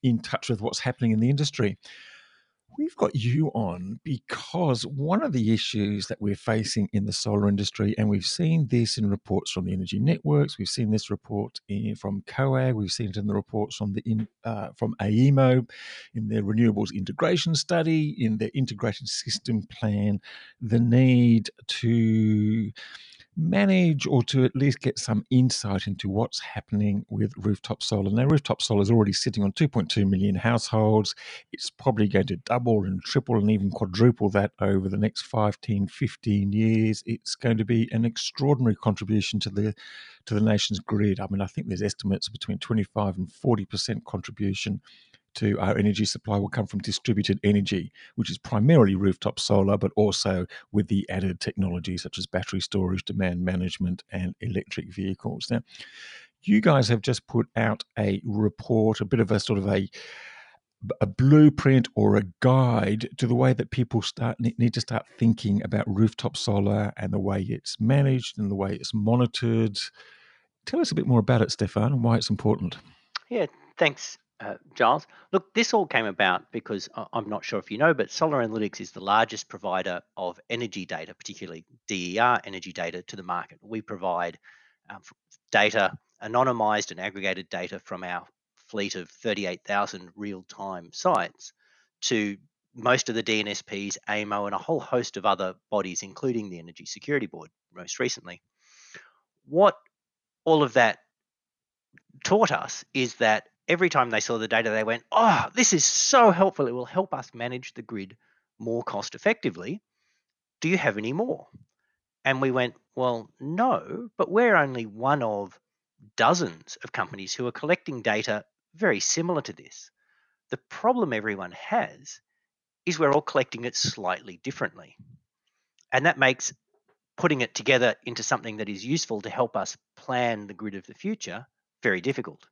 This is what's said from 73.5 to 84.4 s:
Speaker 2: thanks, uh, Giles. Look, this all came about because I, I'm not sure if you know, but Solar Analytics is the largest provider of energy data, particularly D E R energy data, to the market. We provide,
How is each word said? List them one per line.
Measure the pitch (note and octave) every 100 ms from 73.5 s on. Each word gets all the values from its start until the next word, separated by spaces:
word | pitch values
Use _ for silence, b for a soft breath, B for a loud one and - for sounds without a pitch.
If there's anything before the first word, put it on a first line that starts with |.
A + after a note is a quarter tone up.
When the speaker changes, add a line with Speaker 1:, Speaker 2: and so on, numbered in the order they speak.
| _ - -
Speaker 2:
thanks, | D#3 C3 - - _ _
uh, | A2 - _ -
Giles. | A2+ D3 - b b
Look, | F#3+ -
this | - D#3
all | A3+ F3
came | B2+ A2
about | F2 G2 F2+ -
because | A#2 - G#2 -
I, | - G#2
I'm | A#2 G#2
not | G#2
sure | - G#2
if | -
you | G#2+
know, | D#3
but | C#3+ G#2
Solar | - D#3+ C#3+ A#2
Analytics | A2 G#2 -
is | F#2+
the | -
largest | F#2+ G#2+ A2+ A2 -
provider | F#2+ G2 F#2 F#2 F2 _ -
of | F2+ F2 _
energy | A#2 A#2 G2+ F2
data, | E2 D#2+
particularly | F2+ - F#2+ F2+ E2 - - -
D | G2 F2
E | F#2+
R | A#2+ A#2+
energy | - G2 F#2
data, | F2+ E2+ F2
to | F2+ G2
the |
market. | F2+ F2 - E2
We | G#2 A2+
provide, | G2+ G2+ F#2 F2 F2 D#2+